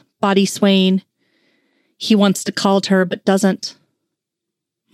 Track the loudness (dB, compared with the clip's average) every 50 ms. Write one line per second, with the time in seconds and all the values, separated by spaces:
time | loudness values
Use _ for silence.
0 | _ _ _ _ -2 0 2 0 0 0 -2 0 0 2 2 2 2 2 0 -2
1 | -4 _ _ _ _ _ _ _ _ _ _ _ _ _ _ _ _ _ _ _
2 | -2 0 2 2 2 0 0 -2 -6 -8 -6 -4 -2 0 0 0 0 0 0 0
3 | 0 -2 -4 -4 -2 -2 0 0 0 0 -2 -4 -8 -14 -18 _ _ _ _ _
4 | _ _ _ _ _ _ _ _ _ _ _ _ _ _ _ _ _ _